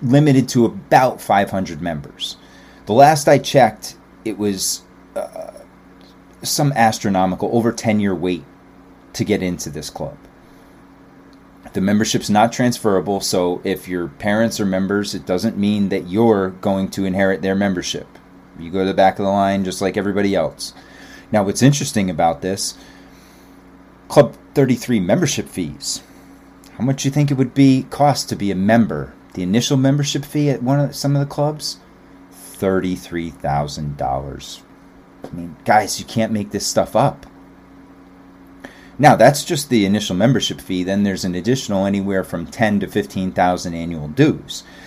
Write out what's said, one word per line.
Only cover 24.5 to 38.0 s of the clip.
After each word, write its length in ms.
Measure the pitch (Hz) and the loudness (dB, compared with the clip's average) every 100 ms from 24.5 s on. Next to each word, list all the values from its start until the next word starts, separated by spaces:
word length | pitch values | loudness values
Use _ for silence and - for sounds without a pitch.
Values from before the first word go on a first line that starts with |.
thirty-three 460 | - 131 120 - 117 | 0 2 2 0 0
membership 480 | 87 143 180 - - | 2 2 0 -2 -6
fees. 540 | - 80 - - - - - - - - - - - | -6 -8 -8 -10 -10 -12 -20 -20 -20 -20 -20 -20 -6
How 80 | |
much 200 | 127 139 | -2 -2
you 60 | 139 | -2
think 200 | 147 147 | 0 0
it 80 | 135 | 2
would 160 | 131 | 0
be, 320 | - 139 131 - | 4 6 6 0
cost 380 | - 147 131 - | 0 2 2 -4
to 80 | 98 | -4
be 140 | 101 | -2
a 60 | 92 | 0
member? 580 | 98 117 101 76 69 - - | 4 4 4 0 -8 -14 -16
The 100 | - | -8
initial 340 | 90 110 117 135 | -2 0 2 2
membership 480 | 135 147 143 147 | 2 2 -2 -4
fee 260 | 139 151 147 | -6 -2 0
at 120 | 120 | 0
one 160 | 120 143 | 0 0
of, 160 | 139 | -2
some 220 | - 143 143 | -4 -2 -2
of 40 | |
the 140 | 143 | -2
clubs? 460 | - 143 151 - - - - - - - | -2 -4 -4 -10 -12 -18 -20 -20 -20 -20
Thirty-three 1000 | - - - 98 95 92 90 - 85 85 | -20 -20 -6 -2 0 -2 -6 -6 -8 -8
thousand 640 | 73 73 73 73 80 76 71 | -8 -4 -4 -4 -6 -8 -6
dollars. 640 | 65 67 69 67 - - - - - - - - | -6 -6 -8 -14 -16 -20 -20 -20 -20 -20 -20 -20
I 100 | - | -18
mean, 220 | 87 85 78 | -14 -14 -10
guys, 340 | - 107 95 - | 2 2 2 -6
you 80 | 92 | -6
can't 240 | 117 110 | -2 -2
make 220 | 107 101 | -2 -4
this 120 | 101 | -6
stuff 300 | - - 92 | -4 -2 0
up. 320 | 107 131 - - - - - - - - - | 2 0 -2 -18 -20 -20 -20 -20 -20 -20 -20